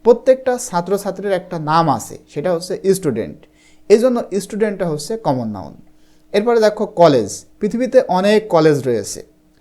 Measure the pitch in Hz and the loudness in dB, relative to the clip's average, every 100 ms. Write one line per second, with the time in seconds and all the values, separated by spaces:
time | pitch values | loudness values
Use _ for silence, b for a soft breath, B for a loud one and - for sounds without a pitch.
0 | 226 233 269 262 262 247 - 175 180 196 | 2 4 4 0 0 -6 -4 -4 -2 -4
1 | 202 180 202 185 180 170 147 165 165 120 | -4 -8 -4 -4 -4 -8 0 2 2 -2
2 | - - _ 147 180 170 180 180 190 180 | -6 -16 _ -6 -4 -4 -4 -2 0 0
3 | 151 113 80 - _ b b b - 208 | -2 -4 -6 -10 _ b b b 2 4
4 | 254 233 - 190 185 202 214 196 175 151 | 4 0 -4 -6 -6 -4 -4 -2 -4 -4
5 | - 226 156 127 110 101 73 - - b | -6 -4 -2 -2 -4 -8 -12 -18 -20 b
6 | b b _ 202 233 233 214 208 202 175 | b b _ -2 0 2 2 0 -6 4
7 | 170 131 98 - - _ 208 233 254 254 | 4 4 0 -8 -16 _ -6 -4 2 2
8 | - 185 202 214 214 165 156 143 123 113 | 4 2 2 2 2 2 4 2 0 -4
9 | - - - _ _ _ | -4 -12 -16 _ _ _